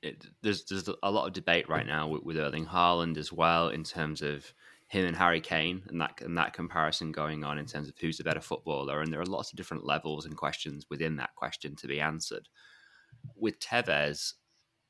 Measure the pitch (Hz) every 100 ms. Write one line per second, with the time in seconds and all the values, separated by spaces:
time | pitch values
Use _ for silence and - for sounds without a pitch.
0 | 80 - - _ 107 98 - 95 90 -
1 | 98 104 76 92 85 85 - 78 - 78
2 | 78 78 73 80 73 73 82 87 87 87
3 | 85 78 76 80 82 85 85 64 78 87
4 | 78 76 76 73 - - - - _ 101
5 | 92 85 90 85 - 82 80 92 95 82
6 | 78 - - 85 80 - 85 85 78 78
7 | 80 76 76 78 73 73 73 73 71 -
8 | 82 80 82 78 - - - 71 69 73
9 | 80 78 90 98 - - 92 80 - 76
10 | 78 76 76 76 73 - 78 71 - 73
11 | 80 76 64 - 64 - 73 71 64 71
12 | 76 80 - - - _ - - - -
13 | _ - - - 107 - - 120 - 73
14 | 73 76 - - _ _ _ _